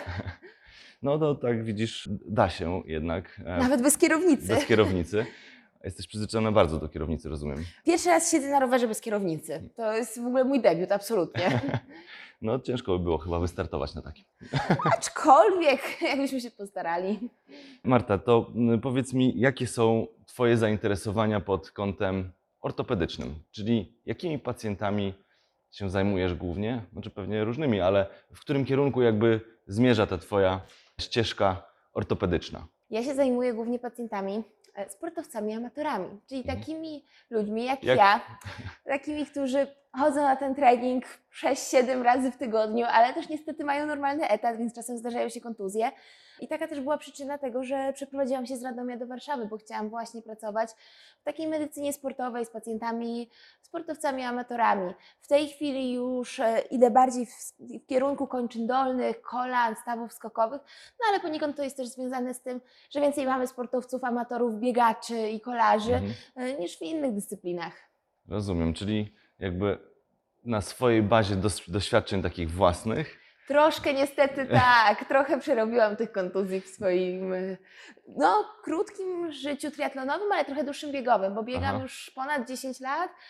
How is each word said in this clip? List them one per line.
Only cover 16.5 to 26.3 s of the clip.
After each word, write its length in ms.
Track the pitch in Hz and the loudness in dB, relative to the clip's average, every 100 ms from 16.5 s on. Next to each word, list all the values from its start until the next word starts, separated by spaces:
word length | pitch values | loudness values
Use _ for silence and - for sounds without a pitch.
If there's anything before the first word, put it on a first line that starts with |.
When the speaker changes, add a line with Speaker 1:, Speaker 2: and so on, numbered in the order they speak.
Speaker 2:
postarali. 800 | - 202 - 165 170 185 214 240 - _ - - - | -12 -12 -8 -4 -2 -2 -4 -6 -12 _ -20 -20 -8
Speaker 1:
Marta, 340 | 120 123 - 98 | 2 4 4 2
to, 320 | - 117 120 | 6 4 4
mm, 260 | 98 120 117 | 2 2 4
powiedz 320 | 135 127 123 | 2 -2 0
mi, 280 | 127 127 - | 4 4 4
jakie 260 | 127 131 123 | 2 2 -2
są 400 | - 113 113 - - _ | 2 4 4 0 -8 _
Twoje 300 | - 120 120 | 0 4 6
zainteresowania 840 | 110 107 107 101 110 101 110 107 | 4 2 0 0 0 0 2 0
pod 300 | 90 95 - | 0 -2 -2
kątem 640 | - 101 95 98 95 90 - _ _ | -6 -4 -2 -2 -2 -4 -10 _ _
ortopedycznym? 720 | 135 135 135 113 82 - 65 78 - | -8 -6 -2 0 -2 -4 -10 -12 -14
Czyli 480 | - 104 117 90 _ - | -8 0 0 0 _ -10
jakimi 320 | 113 180 147 | -6 -4 -4
pacjentami 760 | - 117 110 98 104 104 98 95 _ _ _ _ _ | -6 -6 -6 -4 -2 -2 -2 -6 _ _ _ _ _
się 200 | - 98 | -8 -4
zajmujesz 440 | 95 98 95 90 | 0 2 2 0